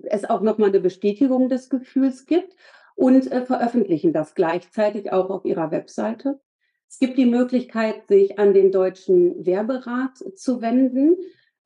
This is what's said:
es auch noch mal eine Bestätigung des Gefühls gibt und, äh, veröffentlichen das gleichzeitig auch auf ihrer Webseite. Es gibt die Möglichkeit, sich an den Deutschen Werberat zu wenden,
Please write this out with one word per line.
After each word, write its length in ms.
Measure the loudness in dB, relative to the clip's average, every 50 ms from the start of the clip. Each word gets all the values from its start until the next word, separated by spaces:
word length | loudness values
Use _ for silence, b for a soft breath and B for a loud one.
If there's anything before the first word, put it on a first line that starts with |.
| -8
es 220 | -6 -6 -4 -4 -2
auch 120 | -2 -2
noch 160 | 0 0 0 2
mal 120 | 2 2
eine 100 | 2 2
Bestätigung 680 | 0 -2 -4 -2 -2 -4 0 0 0 2 2 2 0 0
des 200 | -2 -4 -4 -6
Gefühls 560 | -6 -6 -6 -4 -2 0 0 0 -2 -4 -4
gibt 300 | -2 -2 -2 -2 -4 _ b b b b b b b b
und, 360 | b 2 4 4 4 4 2
äh, 140 | -2 -4 -4
veröffentlichen 680 | -4 -4 -2 -2 -2 0 -2 0 0 -2 0 0 0 0
das 220 | -2 -4 -4 _
gleichzeitig 760 | -2 -2 0 -2 -4 -8 _ _ -2 -2 -2 -2 -4 -6 -4
auch 180 | -2 -2 -2 -2
auf 160 | -4 -8 -6
ihrer 260 | -6 -4 -4 -4 -4
Webseite. 680 | -6 -6 -8 -10 -10 -8 -6 -6 -6 -6 -6 -6 -8 -8 _ _ _ _ _ _ _ _ _ _
Es 100 | -8 -4
gibt 180 | -4 -2 0 2
die 80 | 2
Möglichkeit, 840 | 2 2 2 0 0 -2 -4 -4 -4 -4 -4 -4 -4 -4 -6 -2 2
sich 320 | 4 4 4 2 0 2
an 140 | 2 4 4
den 180 | 6 4 4
Deutschen 760 | 4 2 0 0 -2 -4 -2 2 4 4 4 2 0 -2 -4
Werberat 720 | -2 -2 -2 -2 -4 -4 -6 -6 -8 -6 -6 -6 -6 -8 -12 -18 -18 -18
zu 260 | -8 -6 -4 -4 -4
wenden, 560 | -2 -2 0 2 2 2 2 2 2 2 2 0 -2 B B B B B B B _